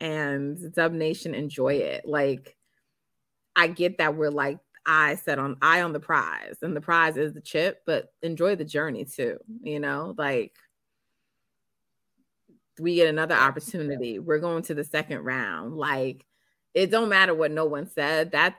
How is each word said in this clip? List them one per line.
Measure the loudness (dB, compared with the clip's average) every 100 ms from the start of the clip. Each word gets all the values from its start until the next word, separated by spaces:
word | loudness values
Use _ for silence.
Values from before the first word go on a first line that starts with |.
and | -4 -2 -2 -2 -4 -6 -4
Dub | 0 2
Nation, | 2 -2 -2 -6
enjoy | -6 -6 -2 0 2
it. | 0 -4 -2
Like, | 0 2 0 -8 _ _ _ _ _ _ _ _ _ _ 2
I | 2
get | 2 0 2
that | 0 2
we're, | 0
like, | 0 -2 -4 _ _ 2
eye | 4 4 2
set | -2 -2
on, | -2 0
eye | 4 4
on | 2
the | -4
prize, | 0 0 0 -6 -10 -8
and | -6 -6
the |
prize | 0 4 4 2
is | -2
the | -4
chip, | -4 0 0 -2 -2
but | -2 -4 _
enjoy | -6 0 2 2
the | -2
journey | -2 -2 -4 -8
too, | -4 -4 -4 -12 -14
you | -8 -4
know? | -4 -4 -6 -4
Like, | -2 -2 -4 _ _ _ _ _ _ _ _ _ _ _ _ _ _ _ _ _ _ _ _ _ _ -4
we | 0 4
get | 4
another | 4 2 4
opportunity. | 4 2 -6 -6 -6 -4 -6 -6
We're | -2 0
going | 0 -4
to | -4
the | -6
second | -4 -4 -4 -6
round. | -4 -4 -4 -6 -8 -6
Like, | -2 -2 -2 -6 _ _ _ _ _
it | 0 2
don't | 2 4
matter | 4 4 4
what | 0
no | 0 0
one | -2 -4
said. | -2 0 0 2
That, | 2 2